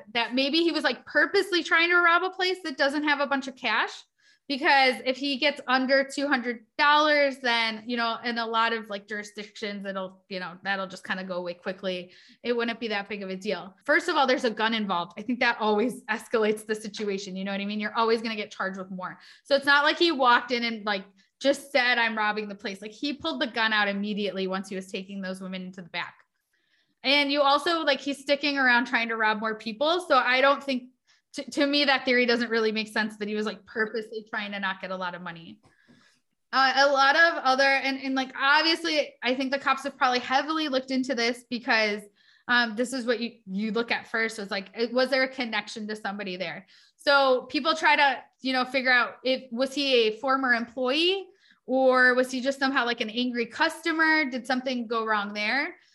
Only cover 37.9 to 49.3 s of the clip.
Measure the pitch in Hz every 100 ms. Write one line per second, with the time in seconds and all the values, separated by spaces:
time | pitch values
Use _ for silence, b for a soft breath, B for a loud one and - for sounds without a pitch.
37.9 | 269 269 262 262 - 269 302 320 330 330
38.9 | 302 262 - 233 254 269 277 277 269 285
39.9 | 269 262 247 247 262 294 320 302 262 262
40.9 | 262 254 233 233 247 - 240 240 226 214
41.9 | 208 202 b b b b 247 233 214 247
42.9 | 269 233 226 233 - - 190 220 214 233
43.9 | 220 - 226 226 220 202 202 190 202 240
44.9 | 240 254 269 262 262 240 214 208 - 214
45.9 | 214 214 202 196 180 170 156 190 b b
46.9 | b - 277 269 254 254 302 294 320 330
47.9 | 294 285 240 - _ 262 262 254 269 254
48.9 | 247 214 - 254